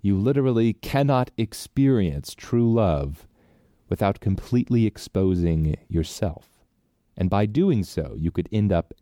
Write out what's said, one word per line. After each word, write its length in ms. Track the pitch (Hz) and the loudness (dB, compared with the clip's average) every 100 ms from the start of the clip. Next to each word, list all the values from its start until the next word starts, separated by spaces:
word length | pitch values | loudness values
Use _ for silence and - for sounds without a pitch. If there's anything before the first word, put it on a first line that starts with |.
You 160 | 101 98 | 0 0
literally 560 | 107 139 131 117 113 | 2 0 2 2 2
cannot 580 | 104 - 135 143 131 127 - | 0 -4 0 2 2 0 -4
experience 960 | 110 - - - 139 127 92 71 - | -6 -6 -8 0 2 4 0 -2 -10
true 380 | - - 120 117 | -16 -4 0 2
love 560 | 113 101 76 71 73 - _ _ _ _ _ _ | 4 2 0 -2 -8 -16 _ _ _ _ _ _
without 320 | 101 101 101 | -2 -2 -2
completely 680 | - 95 - 120 123 123 110 | -2 -4 0 -2 2 2 2
exposing 920 | - - 98 95 90 85 80 78 73 _ | -2 -6 0 2 2 2 2 0 -2 _
yourself. 760 | 85 80 - 98 78 _ _ _ _ _ _ _ - | -4 -4 -4 -6 -6 _ _ _ _ _ _ _ -4
And 120 | 92 | 0
by 180 | 101 104 | 0 0
doing 380 | 113 196 127 | 2 2 0
so, 300 | 90 - 73 55 | -2 -6 -6 -4
you 140 | 82 | -4
could 180 | - 82 | -4 -2
end 220 | 107 104 | 0 2
up 220 | 87 - - | 2 0 -12